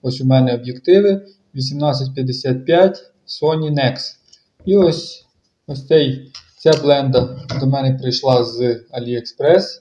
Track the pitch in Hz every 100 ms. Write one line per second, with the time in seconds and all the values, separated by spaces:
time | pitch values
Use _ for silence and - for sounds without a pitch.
0 | 127 131 135 131 127 120 123 123 - 190
1 | 202 196 - _ _ 135 131 143 147 131
2 | 131 - 131 123 135 127 - 170 190 190
3 | - _ _ - 151 160 156 151 127 -
4 | - - _ _ _ _ 190 196 175 165
5 | - - _ _ _ _ - 135 - 160
6 | 135 131 - - _ _ 160 156 143 139
7 | 135 127 - - - 135 135 135 131 131
8 | 131 123 135 123 117 117 123 117 _ 131
9 | 120 120 117 - 143 185 - -